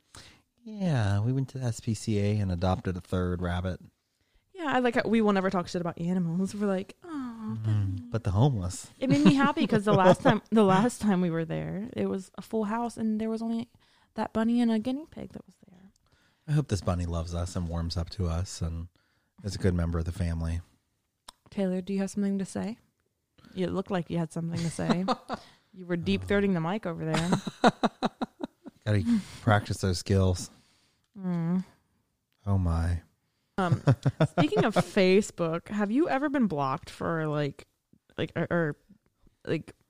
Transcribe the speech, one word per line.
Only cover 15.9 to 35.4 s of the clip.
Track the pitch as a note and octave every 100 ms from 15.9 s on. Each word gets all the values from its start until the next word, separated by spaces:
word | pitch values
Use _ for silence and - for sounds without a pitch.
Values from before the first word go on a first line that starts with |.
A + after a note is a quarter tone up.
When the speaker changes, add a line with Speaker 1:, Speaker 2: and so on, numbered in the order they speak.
| _ _ _ _ _ -
Speaker 1:
I |
hope | D3+ -
this | G#2
bunny | G2+ F2 E2+
loves | E2+ E2 F2
us | F2 F#2
and | E2+
warms | E2+ E2+ F2+
up | E2+
to | - F2
us | E2 F#2 -
and | E2 E2 E2+ _ _ _ _ -
is | G2+ -
a |
good | G2 F2
member | E2+ E2+
of | E2
the |
family. | - F2 E2 E2 E2 - _ _ _ _ _ - - _
Speaker 2:
Taylor, | - F#3 F#3
do | F#3
you | G3
have | G3
something | G#3 G3 G3
to | F#3
say? | G3+ F#3 A#3+ _ _ _ _ _ _ - F#3
It | E3+
looked | F3 -
like | F#3 D#3+
you | E3+
had | D#3+
something | E3+ E3 E3+
to | E3
say. | - E3 E3+ G3
Speaker 1:
<laughs> | - - - - _ _ F#3
Speaker 2:
You | F3
were | F3
deep | E3+ G3 -
throating | G3+ G3+
the | E3+
mic | E3 A3 F3+
over | E3
there. | D#3+ D#3+ F3 F#3+ - -
Speaker 1:
<laughs> | B3 - A#3+ - A#3+ - - - - _ D4 - G#2+
Gotta | G#2 A#3 A3 - -
practice | A2+ G#2 - F#2+
those | G2 F2
skills. | - G2 F#2 F2+ - - _ _ _ _ _ G3+
Speaker 2:
Mm. | F#3 E3+ E3 F#3 - _ _ _ _ _ _ _ G2+
Speaker 1:
Oh | G2
my. | F2 E2 E2+ E2+ - _ _ _ _ -
Speaker 2:
Um, | F3 - - A#2 C3+
Speaker 1:
<laughs> | - D#3 -
Speaker 2:
speaking | D4 G#4 C4
of | F#3
Facebook, | - G#3 F#3 F#3+ - -